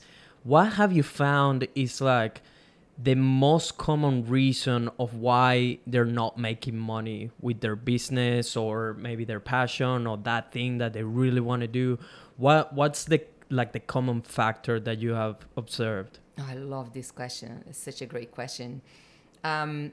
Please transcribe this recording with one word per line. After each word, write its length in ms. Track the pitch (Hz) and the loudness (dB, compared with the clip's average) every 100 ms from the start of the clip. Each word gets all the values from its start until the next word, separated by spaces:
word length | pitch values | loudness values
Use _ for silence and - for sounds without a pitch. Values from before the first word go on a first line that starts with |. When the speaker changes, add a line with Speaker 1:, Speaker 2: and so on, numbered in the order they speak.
| - - - _ | -12 -20 -20 _
Speaker 1:
what 300 | 120 151 214 | 4 6 6
have 180 | 202 208 | 4 4
you 120 | 175 | 4
found 640 | 135 - 143 143 139 135 127 139 | 2 0 2 4 4 2 -2 -2
is, 260 | 127 - | -2 0
like, 400 | 135 123 113 - - _ _ _ _ - | 2 2 0 -6 -20 _ _ _ _ -4
the 160 | 123 | 2
most 640 | 131 131 131 139 165 - - | 4 4 6 6 6 2 -4
common 480 | - 151 147 127 117 | 0 2 2 2 2
reason 640 | 131 135 127 135 120 117 - | 4 4 2 0 0 -2 -4
of 180 | 117 113 | -6 -2
why 600 | 120 123 127 123 123 - - | 2 4 6 4 2 -2 0
they're 200 | 123 117 | 2 2
not 340 | 120 113 120 | 2 -2 -2
making 380 | 113 113 123 113 | -4 -4 -6 -6
money 520 | 110 110 110 107 110 - | -4 -4 -6 -8 -10 -8
with 180 | 123 113 | -4 -2
their 160 | 110 107 | -2 -2
business 800 | 123 120 - 127 120 120 120 120 | 0 0 0 0 2 0 0 -4
or 400 | 110 110 110 107 | -2 -2 -4 -6
maybe 280 | 120 117 113 | -8 -6 -6
their 160 | 107 | -6
passion 680 | - 127 123 - 127 123 117 | -2 0 0 0 -2 0 -2
or 100 | 107 | -4
that 340 | 104 117 - | -2 -4 -4
thing 280 | 131 123 123 | -4 -4 -2
that 140 | 117 | -2
they 100 | 110 | -4
really 380 | 110 117 131 123 | -4 2 2 2
wanna 260 | 120 123 117 | 0 -2 -2
do? 320 | 123 127 123 - - - - | -2 -2 -2 -8 -20 -20 0
What, 360 | 131 156 - | 4 4 4
what's 300 | 139 147 143 | 0 0 0
the, 180 | - 156 - _ - | 0 0 0 _ -4
like, 220 | 127 117 | -2 -2
the 80 | 117 | -6
common 420 | - 131 127 120 | -4 -2 0 -2
factor 560 | - - 113 110 - 113 | -4 -2 -2 -2 -2 -2
that 180 | 110 113 | -2 -4
you 140 | 117 | -2
have 340 | 113 110 104 - - | -2 -2 -6 -10 -12
observed? 640 | 110 - 110 101 98 - _ - | -8 -4 -2 -2 -8 -16 _ -14
Speaker 2:
I 160 | 135 131 | -12 -10
love 380 | 139 135 120 | -10 -10 -10
this 180 | 127 120 | -12 -14
question. 540 | - 123 - 117 117 - | -12 -12 -10 -14 -16 -16
It's 100 | 147 | -14
such 240 | - - | -14 -12
a 60 | 127 | -10
great 240 | 120 117 | -10 -10
question. 500 | - 123 - 120 135 - - _ _ _ _ | -12 -10 -10 -10 -12 -16 -20 _ _ _ _
Um, 480 | 156 156 151 147 147 | -4 -2 -4 -6 -8